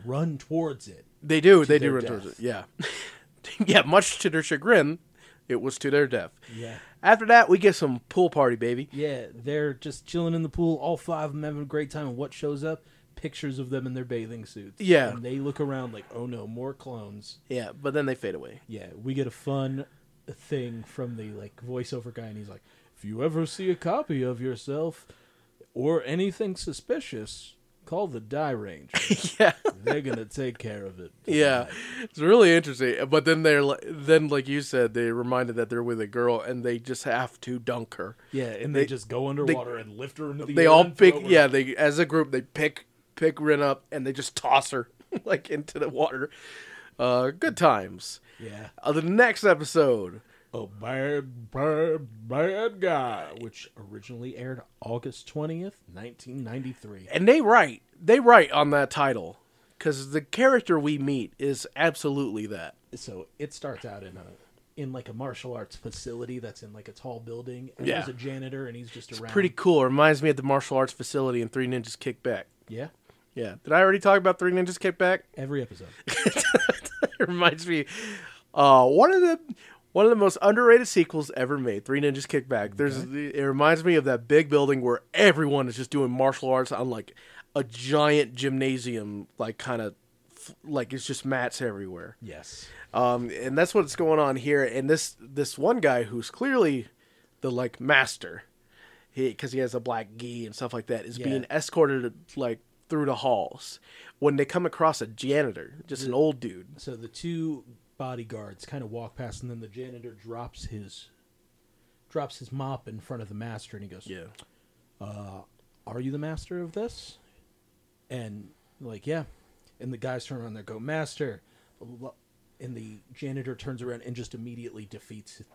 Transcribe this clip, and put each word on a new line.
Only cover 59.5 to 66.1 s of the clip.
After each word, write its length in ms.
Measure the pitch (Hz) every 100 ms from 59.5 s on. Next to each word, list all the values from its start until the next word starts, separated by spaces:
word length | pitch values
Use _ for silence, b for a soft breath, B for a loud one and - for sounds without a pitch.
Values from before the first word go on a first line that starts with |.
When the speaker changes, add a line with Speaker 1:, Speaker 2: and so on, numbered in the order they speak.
| _ _ -
Speaker 2:
'cause 340 | 160 135 135
the 100 | 147
character 580 | 143 - 254 254 - 165
we 180 | 147 147
meet 360 | 135 139 107 -
is 300 | 139 135 - -
absolutely 720 | 165 151 151 139 135 107 107
that. 280 | 101 80 - _ 113
Speaker 1:
So 320 | - 95 82 -
it 160 | 147
starts 300 | - 143 117
out 200 | 120 101
in 120 | 98 92
a, 80 | 87 92 _ _ _ -
in, 160 | 135
like, 160 | 127 -
a 40 |
martial 400 | 113 135 123 127
arts 220 | 120 104 -
facility 640 | 113 - -